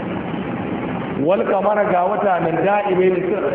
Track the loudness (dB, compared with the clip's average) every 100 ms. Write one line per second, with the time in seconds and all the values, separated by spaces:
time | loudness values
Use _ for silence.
0 | -4 -6 -6 -6 -4 -4 -4 -4 -4 -6
1 | -6 -2 2 2 2 0 2 2 2 2
2 | 2 0 0 0 0 0 2 2 2 4
3 | 4 2 0 0 -2